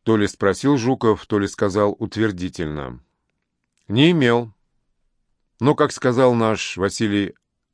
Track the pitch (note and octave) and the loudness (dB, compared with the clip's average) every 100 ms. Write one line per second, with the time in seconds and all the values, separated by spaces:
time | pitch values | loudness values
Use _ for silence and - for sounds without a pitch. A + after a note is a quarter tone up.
0 | - A2 G2+ - G2+ F#2 C3+ C#3+ A#2 C3+ | -2 0 0 0 -2 0 0 0 0 0
1 | A#2+ G2+ - G#2 G2 - G#2 F#2+ G#2 - | 0 0 -2 -2 -2 -2 -2 0 0 -2
2 | G#2 G#2 A2 F2+ F2+ - D#2+ D2+ C2+ B1 | -8 -4 -4 -2 -8 -6 -8 -8 -10 -14
3 | _ _ _ _ _ _ _ _ _ G#2 | _ _ _ _ _ _ _ _ _ 2
4 | D#3 F3 B2 A#2+ A#2 - _ _ _ _ | 4 4 2 2 -2 -12 _ _ _ _
5 | _ _ _ _ _ _ B2+ D3 D3 - | _ _ _ _ _ _ 0 2 0 0
6 | C3 A#2+ B2+ A#2+ A2 G#2 - - F#2+ - | 0 4 4 4 0 -2 -6 -4 -4 -2
7 | A2 G2+ G2 - _ _ _ | -2 0 -2 -8 _ _ _